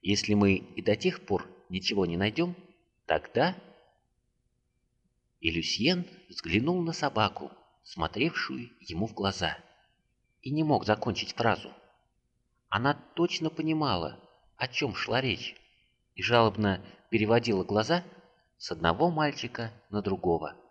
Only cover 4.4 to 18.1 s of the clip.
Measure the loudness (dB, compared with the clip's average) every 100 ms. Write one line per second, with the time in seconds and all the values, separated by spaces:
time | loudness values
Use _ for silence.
4.4 | _ _ _ _ _ _ _ _ _ _
5.4 | -2 -2 -4 0 0 0 -4 -14 _ -14
6.4 | -2 0 2 0 -2 -2 -2 0 0 -2
7.4 | -14 -16 _ _ -20 -6 -4 0 -2 0
8.4 | -6 -8 -12 _ -10 -6 -6 -2 -4 -2
9.4 | -4 -4 -14 _ _ _ _ _ _ _
10.4 | -6 -2 2 2 2 0 0 -4 -8 -2
11.4 | 0 0 -4 -18 _ _ _ _ _ _
12.4 | _ _ _ 0 0 -2 -6 -2 -2 0
13.4 | -4 -2 -2 0 0 0 -2 -8 -20 _
14.4 | _ _ -6 -2 -4 -4 -2 0 0 -2
15.4 | -6 -14 _ _ _ _ _ -8 4 6
16.4 | 6 4 0 0 -6 -20 _ 0 4 4
17.4 | 4 0 2 0 2 0 0